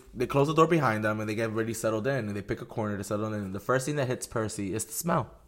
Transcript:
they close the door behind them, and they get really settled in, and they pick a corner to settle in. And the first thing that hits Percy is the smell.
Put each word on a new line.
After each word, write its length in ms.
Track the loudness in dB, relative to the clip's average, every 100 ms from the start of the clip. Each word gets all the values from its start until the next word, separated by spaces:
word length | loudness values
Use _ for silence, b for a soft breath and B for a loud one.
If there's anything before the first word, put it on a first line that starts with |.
| -10
they 140 | -4 0
close 220 | 4 4
the 80 | 6
door 100 | 6
behind 380 | 6 4 2 2
them, 140 | 0
and 100 | -2
they 60 | -2
get 160 | 0
really 240 | 0 -2 0
settled 320 | 0 0 0
in, 200 | -2 -2
and 80 | -4
they 60 |
pick 180 | -4 -6
a 60 | -6
corner 320 | -4 -4 -4
to 60 |
settle 240 | -2 -2 -2
in. 60 | -4
And 180 | -6
the 60 | -6
first 260 | 0 0 2
thing 120 | -2
that 100 | -2
hits 180 | -2 -4
Percy 480 | -2 -2 -2 -4
is 100 | -4 -4
the 80 |
smell. 360 | -4 0 0 -2 -10